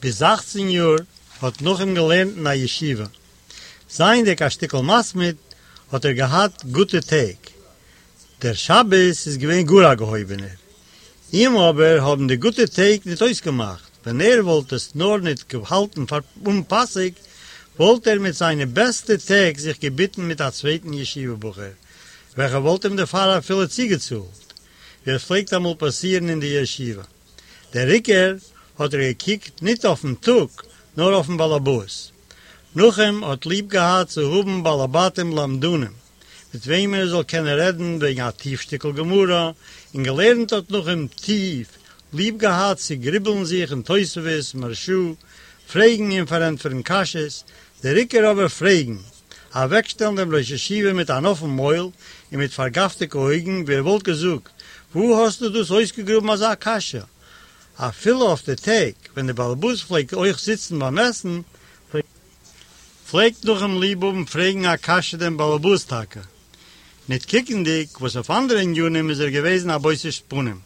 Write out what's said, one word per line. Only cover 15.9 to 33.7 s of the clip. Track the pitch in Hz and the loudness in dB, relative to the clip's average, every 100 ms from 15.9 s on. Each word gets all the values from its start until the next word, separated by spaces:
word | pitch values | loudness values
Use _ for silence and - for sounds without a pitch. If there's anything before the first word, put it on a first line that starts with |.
| 175 131 | -4 -4
פאר | 147 147 - 202 | -4 -6 -8 -2
אנפאסונג, | 202 147 202 247 196 185 180 - - - - - - | -2 0 0 0 -2 -4 -6 -20 -20 -20 -20 -20 2
וואלט | 170 240 226 | 4 4 4
ער | 208 | 0
מיט | 196 | 0
זיינע | 151 170 151 135 | -2 -2 0 -2
בעסטע | 123 240 233 - 208 - | 2 0 0 -2 -2 2
טאג | 196 185 143 | 2 2 0
זיך | 151 147 | -8 -6
געביטן | 147 135 190 196 | -6 -2 -2 -2
מיט | 175 156 | -6 -4
דער | 139 | -4
צווייטן | - 143 160 165 | -4 -4 -4 -6
ישיבה-בוכער, | 147 135 143 131 113 110 98 101 92 _ - - - _ - | -10 -8 -8 -8 -8 -10 -12 -16 -16 _ -20 -20 -20 _ -4
וועלכער | 135 135 | -2 0
וואלט | 139 185 190 | 0 0 -2
אים | 196 | -2
דער | 170 | -2
פארער | 180 190 190 | 0 2 2
פילע | 135 190 180 | 0 -2 -2
צוגעצאלט. | - 247 170 - 117 92 92 - - _ _ - - - | -2 -2 -2 -4 -10 -12 -20 -20 -20 _ _ -20 -12 -6
ווי | 127 | -6
עס | |
פלעגט | - 185 196 | -2 -2 0
אמאל | 185 175 170 | -2 -2 -2
פאסירן | 151 131 180 185 175 | -4 -2 -2 -2 -2
אין | 160 | -4
דער | 147 | -2
ישיבה. | 143 127 - 127 104 101 _ _ - _ - _ | -2 -2 -6 -8 -10 -14 _ _ -20 _ -20 _
דער | 120 127 | -2 4
ריקער | 220 233 196 185 190 - - _ _ | 2 4 4 4 0 -12 -20 _ _
האט | 147 | -4
ער | 143 | -2
געקוקט | 135 123 - 208 - - | -2 -4 -4 -6 -6 -8
נישט | 175 233 220 | -4 0 0
אויף | 156 | 0
דעם | 147 123 | -2 -4
טאג, | - 247 147 - - - _ - | 2 4 2 -6 -20 -20 _ -2
נאר | 180 | 2
אויף | 196 147 | 2 0
דעם | 175 | 0
בעל־הבית. | 160 151 135 127 98 - - _ _ - - - _ 147 | 2 2 2 0 -2 -14 -16 _ _ -20 -20 -20 _ 4
נאכדעם | 220 190 214 208 | 4 6 0 0
האט | 156 135 156 | -6 -6 -4
ליב | 190 | -6
געהאט | 208 | -2